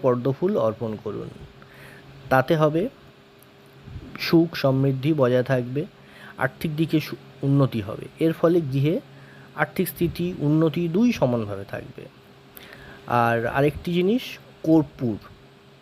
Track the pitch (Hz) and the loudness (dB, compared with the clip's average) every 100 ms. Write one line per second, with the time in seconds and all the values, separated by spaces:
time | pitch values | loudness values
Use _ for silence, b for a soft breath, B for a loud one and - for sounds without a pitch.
0 | 131 123 127 135 185 208 113 104 113 104 | 2 2 0 0 0 0 0 -2 -6 -6
1 | 107 107 117 - - - B B B B | -8 -8 -10 -14 -20 -20 B B B B
2 | B - - 131 131 160 156 160 240 - | B -14 0 2 4 4 4 2 -2 -8
3 | - - - - - - - - - - | -20 -20 -20 -20 -20 -20 -20 -20 -18 -16
4 | - - - 165 170 - 139 131 139 135 | -14 -8 2 4 2 0 0 2 2 0
5 | 139 151 123 127 123 127 123 135 185 - | 0 2 2 2 2 -2 -2 -6 -8 -12
6 | B B B B 131 - 170 151 160 156 | B B B B -4 -2 -6 -2 0 0
7 | - - - - 139 139 139 113 101 - | -2 -12 -14 -6 2 4 4 0 -6 -8
8 | - - 160 160 165 175 147 135 143 214 | -12 -2 -2 2 2 2 2 0 0 0
9 | - B B B B - 151 - 180 - | -4 B B B B -6 -6 -2 -4 -2
10 | 170 175 175 180 147 156 160 165 170 180 | -4 -2 -6 -2 0 4 2 0 -2 2
11 | 247 - 139 123 104 98 101 - - - | 2 2 0 0 -4 -8 -10 -12 -12 -16
12 | - - - - - B B B B B | -20 -20 -20 -20 -20 B B B B B
13 | - 120 117 117 117 135 147 - - 175 | -2 2 2 2 0 0 0 0 -4 0
14 | 180 247 - - - - 160 160 147 - | 2 0 -4 -16 -20 -8 4 4 4 -4
15 | 127 98 - - - - - - | -4 -4 -10 -20 -20 -20 -20 -20